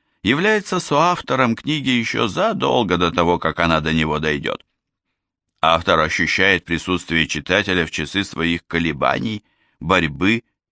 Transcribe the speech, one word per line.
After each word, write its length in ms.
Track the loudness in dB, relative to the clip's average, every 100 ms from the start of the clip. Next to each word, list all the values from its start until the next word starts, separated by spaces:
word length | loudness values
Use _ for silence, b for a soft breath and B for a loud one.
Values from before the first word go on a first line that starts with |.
| _ _
является 580 | 0 2 2 0 -2 -4
соавтором 760 | 0 2 2 0 -2 0 0 0
книги 320 | -2 -4 0
еще 400 | 0 0 -2 -2
задолго 680 | 0 -2 -2 0 0 2 2
до 140 | 2
того, 280 | 2 2 2
как 200 | 0 0
она 200 | 2 2
до 120 | 2
него 260 | 0 0 0
дойдет. 460 | -2 -2 -4 -8 _ _ _ _ _ _ _ _ _ _
Автор 400 | 2 2 4 2
ощущает 640 | 2 0 0 2 2 2
присутствие 640 | 0 -4 -2 -4 0 0 0
читателя 600 | -2 0 0 2 0 -2
в 40 |
часы 340 | -4 -6 -4
своих 420 | -4 -2 -2 -2 -2
колебаний, 800 | -2 -2 0 0 0 -4 -8 -12 _ _ -10
борьбы 640 | 0 2 2 0 0 0 -4 _ _